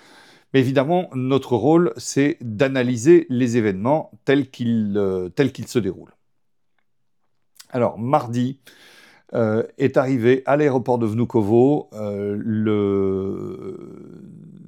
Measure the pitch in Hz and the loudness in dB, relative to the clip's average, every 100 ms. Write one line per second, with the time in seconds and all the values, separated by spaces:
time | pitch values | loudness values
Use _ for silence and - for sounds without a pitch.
0 | - - - - _ 135 127 139 135 180 | -20 -20 -20 -20 _ 0 2 2 2 0
1 | 180 131 127 135 135 120 120 165 175 - | -2 -6 0 0 0 0 4 4 2 -2
2 | - - 143 - 117 104 139 135 123 123 | -6 0 0 -2 -8 -2 0 0 -2 0
3 | 123 175 156 123 127 120 107 95 113 156 | 6 6 6 -2 0 2 0 0 0 -2
4 | 143 - - 139 127 - 120 117 107 101 | -2 -12 0 0 0 -4 -2 0 0 0
5 | 98 92 90 - 131 - 113 123 95 87 | 0 -2 -4 -2 -2 -2 -6 -4 -4 -6
6 | 78 _ _ _ _ _ _ _ _ _ | -14 _ _ _ _ _ _ _ _ _
7 | _ _ _ _ _ _ - 127 110 78 | _ _ _ _ _ _ -10 -2 -2 -2
8 | 117 151 117 120 123 135 - - - - | 0 0 0 -2 -4 -4 -18 -20 -20 -20
9 | - _ _ 127 113 110 - - 135 156 | -20 _ _ -2 0 0 -4 -2 0 0
10 | 131 135 113 131 - 143 147 131 117 123 | 0 0 2 2 2 2 2 0 0 -2
11 | 113 110 117 117 101 117 131 147 - 107 | 0 -2 0 0 2 4 4 2 -4 -10
12 | 104 101 101 104 113 107 107 104 101 98 | -8 -6 -6 -6 -4 -2 0 0 0 0
13 | 98 95 98 98 101 95 104 - - - | 0 -2 -4 -8 -10 -12 -14 -14 -16 -20
14 | - - - - - - | -20 -20 -20 -20 -20 -20